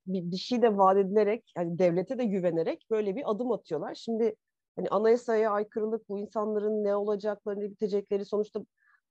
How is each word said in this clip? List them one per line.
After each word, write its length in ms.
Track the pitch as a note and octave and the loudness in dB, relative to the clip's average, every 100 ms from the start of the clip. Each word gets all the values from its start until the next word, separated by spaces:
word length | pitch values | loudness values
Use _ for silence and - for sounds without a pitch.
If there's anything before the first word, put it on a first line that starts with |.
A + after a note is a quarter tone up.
| F#3+ | -6
bir, 240 | F#3 F3 | -4 -4
bir 60 | F3+ | -6
şey 240 | - B3 | -4 2
de 160 | A#3 G3 | 2 6
vaat 200 | F#3+ G3 | 6 6
edilerek, 560 | F#3+ G#3 G3+ A3+ - - | 4 4 2 0 -6 -6
yani 220 | E3+ E3+ | -4 2
devlete 380 | F3+ E3+ F3+ B3+ | 2 2 -2 -2
de 80 | A#3+ | -2
güvenerek 600 | F#3+ F3 E3 E3+ E4 _ | 0 0 0 -2 -4 _
böyle 240 | A3 G#3 G3 | -2 -2 -4
bir 160 | G3 | -4
adım 200 | G3+ B3 | -4 -2
atıyorlar. 440 | G3 - D3 G#3+ E4 | -4 -4 -6 -6 -8
Şimdi 400 | - A3 A3+ - _ _ _ - | -6 0 0 -2 _ _ _ -8
hani 140 | F#3 | -2
anayasaya 600 | G3 A3 A#3+ A#3+ A3 A3 | 2 4 2 2 0 2
aykırılık, 580 | G#3 G#3+ A3+ G#3+ A3 - | 0 -2 -4 -4 -4 -6
bu 100 | G3+ | -8
insanların 640 | G#3 A3 G#3+ G#3+ G#3 G#3+ | -6 -4 -2 -2 0 0
ne 120 | G3+ G3+ | 0 0
olacakları, 640 | G3+ G#3 G#3 G3+ G#3+ G3+ | 0 -2 -4 -6 -6 -6
ne 120 | G#3 | -6
bitecekleri, 540 | G3 G#3+ G3+ G3+ G3+ G3+ | -4 -2 -2 -2 -4 -2
sonuçta 340 | G#3 G#3 G#3 - _ _ _ _ | -2 -2 -6 -12 _ _ _ _